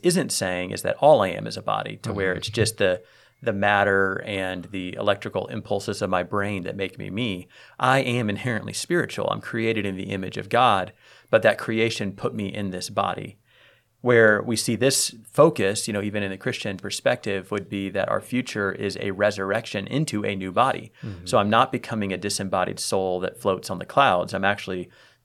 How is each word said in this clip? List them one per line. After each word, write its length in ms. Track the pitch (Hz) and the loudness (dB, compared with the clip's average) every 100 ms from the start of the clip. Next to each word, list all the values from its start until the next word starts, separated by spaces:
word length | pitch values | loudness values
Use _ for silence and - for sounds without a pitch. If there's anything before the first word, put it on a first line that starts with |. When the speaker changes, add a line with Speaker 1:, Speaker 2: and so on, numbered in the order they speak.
Speaker 1:
isn't 280 | 175 175 101 | 2 2 0
saying 380 | - 92 90 90 | -2 -2 -2 -4
is 140 | 101 | -4
that 140 | - - | -4 4
all 220 | 143 139 | 6 6
I 80 | 95 | 4
am 180 | 87 - | -2 -8
is 100 | 104 | -6
a 40 | |
body, 340 | 104 104 107 104 | -4 -4 -4 -8
to 100 | - | -6
where 160 | 104 95 | -2 -2
Speaker 2:
Mm-hmm. 40 | 90 | -2
Speaker 1:
it's 120 | - | -2
just 280 | 113 104 - | 0 0 2
the, 240 | 98 90 - _ _ _ | 0 0 -6 _ _ _
the 120 | 117 | -4
matter 680 | 98 101 101 101 98 95 98 - | 0 4 4 4 4 2 -2 -6
and 400 | 98 92 92 85 | -4 -4 -6 -8
the 280 | 98 90 - | -8 -8 -2
electrical 520 | 104 101 - 98 - | -2 -2 -4 -6 -6
impulses 560 | 117 - 101 104 98 | -8 -4 -4 -4 -4
of 60 | 95 | -2
my 100 | 92 | -2
brain 400 | 87 104 101 101 | -2 -2 -2 -4
that 120 | 90 101 | -6 -6
make 240 | 95 - | -8 -8
me 100 | 98 | -8
me. 380 | 95 120 90 - - - - | -4 -4 -6 -10 -20 -20 -2
I 200 | 127 135 | 2 4
am 300 | 123 120 107 | 2 0 0
inherently 440 | 101 123 110 - | -2 -2 -4 -6
spiritual. 540 | - - 175 - - - | -6 -2 0 0 -2 -2
I'm 120 | 107 | -4
created 460 | - 117 113 110 98 | -4 -2 0 0 -2
in 80 | 95 | -4
the 160 | 98 | -6
image 260 | 98 95 104 | -6 -6 -8
of 120 | 101 | 0
God, 440 | 117 123 98 90 - _ - _ | 4 4 2 -2 -10 _ -20 _
but 100 | 113 | 4
that 160 | 107 101 | 4 2
creation 540 | - 110 113 - 101 | 0 0 0 0 -6
put 240 | 101 120 110 | -4 -6 -4
me 180 | 98 | -6
in 160 | 104 101 | -6 -6
this 220 | 90 90 | -6 -6
body. 460 | 98 98 - - - _ _ _ _ _ _ | -2 -2 -2 -10 -14 _ _ _ _ _ _
Where 420 | 123 120 110 104 | 6 8 8 6
we 120 | 113 110 | 2 -2
see 200 | - 104 | 0 2
this 400 | 131 135 - 117 - | 2 2 0 -6 0
focus, 540 | - 156 151 98 107 - | 6 6 6 0 0 -2
you 60 | |
know, 100 | 104 | -2
even 180 | 104 104 | -2 -2
in 80 | 98 | -4
the 80 | 95 | -4
Christian 400 | 127 - 107 95 | -6 -4 -6 -8
perspective, 720 | 101 - 127 123 110 98 90 | -8 -2 0 0 -2 -4 -4
would 180 | 104 92 | -6 -4
be 220 | 101 98 | -6 -4
that 180 | 98 - | -2 0
our 140 | 101 | -2
future 500 | - 123 120 110 98 | -2 -4 -2 -2 -2
is 280 | 101 104 95 | -2 -4 -4
a 80 | 98 | -4
resurrection 760 | 92 104 101 95 104 - 104 98 | 2 2 2 -2 -2 -4 -6 -4
into 360 | 135 160 104 | -2 -2 -2
a 120 | 104 98 | -2 -4
new 160 | 95 | -2
body. 400 | 95 127 - 117 - | 2 2 0 -8 -14
Speaker 2:
Mm-hmm. 220 | 117 90 90 | -12 -10 0
Speaker 1:
So 140 | 113 | 2
I'm 100 | 101 | 6
not 220 | 113 131 | 4 4
becoming 420 | 117 - 110 101 | 0 -6 -4 -4
a 40 | 90 | -4
disembodied 600 | 98 - 98 95 92 101 | -4 -4 -2 0 -2 -4
soul 400 | - 101 95 90 | -2 0 0 -2
that 180 | 90 - | -4 -2
floats 300 | - 92 - | 0 0 -2
on 80 | 90 | -8
the 60 | 92 | 0
clouds. 500 | - 135 92 98 95 | 4 4 4 0 0
I'm 100 | 98 | 0
actually 440 | 101 - 92 90 - - _ | 0 -4 -8 -8 -16 -20 _